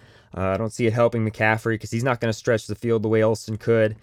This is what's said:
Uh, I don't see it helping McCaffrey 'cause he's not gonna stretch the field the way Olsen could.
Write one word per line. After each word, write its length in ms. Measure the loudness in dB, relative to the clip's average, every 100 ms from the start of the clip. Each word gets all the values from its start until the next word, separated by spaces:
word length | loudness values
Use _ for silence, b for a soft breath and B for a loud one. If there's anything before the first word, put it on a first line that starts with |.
| b b b -4
Uh, 120 | -2
I 100 | -2
don't 160 | -4
see 140 | 0 0
it 60 |
helping 300 | 4 2 2
McCaffrey 560 | -2 0 0 2 -2 -4
'cause 120 | -4
he's 120 | -4
not 160 | -2 0
gonna 140 | -2
stretch 320 | -2 0 0 -2
the 80 |
field 300 | -6 -2 0
the 40 | 2
way 140 | 2
Olsen 360 | 2 0 -6 -6
could. 380 | 0 2 2 -2